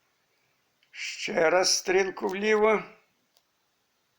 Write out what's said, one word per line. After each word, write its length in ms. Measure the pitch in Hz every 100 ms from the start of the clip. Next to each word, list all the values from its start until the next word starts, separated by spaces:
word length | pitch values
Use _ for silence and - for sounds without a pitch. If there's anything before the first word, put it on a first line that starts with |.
| _ _ _ _ _ _ _ _ _
Ще 600 | - - - - 202 160
раз 260 | 180 185 -
стрілку 520 | - 185 190 - 214
вліво. 540 | 190 208 214 214 208 - - _ _ _ _ _ _ _ _ _ _ _